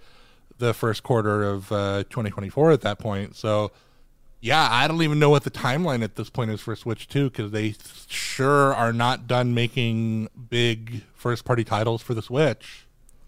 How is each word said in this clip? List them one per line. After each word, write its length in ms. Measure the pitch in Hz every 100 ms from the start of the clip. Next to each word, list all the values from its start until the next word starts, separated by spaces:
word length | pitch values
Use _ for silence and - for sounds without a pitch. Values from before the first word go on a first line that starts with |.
| - - - - - -
the 160 | 120
first 280 | - 117 107
quarter 400 | - 117 107 104
of, 280 | 101 98 95
uh, 320 | 104 101 101 98
twenty 220 | - 104
twenty-four 400 | - 98 - 160
at 120 | 139
that 160 | 101 101
point. 360 | 110 98 101 -
So, 360 | 113 107 104 - _ _ - _ - -
yeah, 260 | 113 151 135
I 180 | 117 151
don't 140 | 165
even 160 | 156 151
know 100 | 147
what 160 | 143
the 60 | -
timeline 520 | - 127 143 180 123
at 140 | 107 -
this 140 | 107
point 200 | - 110
is 120 | 107
for 120 | -
Switch 320 | 107 120 110 -
two, 200 | 143 135
'cause 220 | - 104
they 240 | 107 107 - - - -
sure 640 | - - - 135 143 139
are 160 | 135 117
not 340 | 117 120 135 120
done 260 | 123 123
making 800 | 120 117 127 117 113 113 110 110 - 117
big 540 | 120 120 110 113 117 -
first-party 480 | - 120 117 - 120
titles 380 | 110 107 113 113
for 140 | -
the 80 | 113
Switch. 640 | - 127 151 107 - - - _ - -